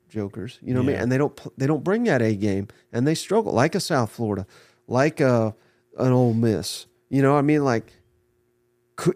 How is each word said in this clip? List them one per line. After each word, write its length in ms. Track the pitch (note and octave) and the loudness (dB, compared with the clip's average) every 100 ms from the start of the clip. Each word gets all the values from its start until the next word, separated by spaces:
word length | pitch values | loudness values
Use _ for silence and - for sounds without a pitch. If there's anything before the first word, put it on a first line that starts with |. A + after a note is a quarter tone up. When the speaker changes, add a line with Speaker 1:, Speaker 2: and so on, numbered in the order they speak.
| _ | _
Speaker 1:
jokers," 480 | G#2+ G2+ - G#2 - | -8 -8 -8 -14 -12
you 100 | C3 | -4
know 60 | B2+ | -2
what 60 | B2+ | 0
I 20 | |
mean? 80 | C3 | 0
Speaker 2:
Yeah. 80 | |
Speaker 1:
And 80 | A#2+ | 0
they 60 | C3 | 0
don't 160 | C#3+ - | -2 -4
pl-, 180 | - - | -16 -4
they 100 | C3+ | -2
don't 160 | D3+ | -2
bring 200 | A#2 A3 A#3 | -2 -2 0
that 160 | C#3 | 0
A 140 | A2 G2+ | 0 0
game, 320 | G#2 G2 G2+ - _ | -2 -2 -6 -12 _
and 140 | A#2 C3+ | -2 0
they 80 | D#3+ | -2
struggle, 380 | - G3+ A3+ | -2 -2 0
like 220 | G#2+ D3+ G3+ | 2 0 0
a 40 | |
South 300 | - D#3 A2 | -2 -2 -2
Florida, 360 | - A2 G2 F#2+ - _ _ - | -4 -4 -4 -8 -16 _ _ -4
like 320 | A#2+ D3+ D#3 | 0 0 2
a, 360 | C#3 A#2+ A2 - _ _ _ - | 2 2 0 -4 _ _ _ -2
an 120 | B2+ | 2
Ole 220 | B2+ B2 | 4 4
Miss. 540 | A2+ A#2 F#2+ - - - _ - | 2 2 0 -4 -10 -14 _ -4
You 120 | C3+ | 2
know 120 | C3+ | 4
what 60 | C#3+ | 4
I 40 | |
mean? 200 | C#3+ D3+ | 4 2
Like, 300 | C#3 A2+ A2 _ _ _ _ _ _ _ _ _ _ - | 2 -2 -4 _ _ _ _ _ _ _ _ _ _ -6
cou-, 180 | - | -4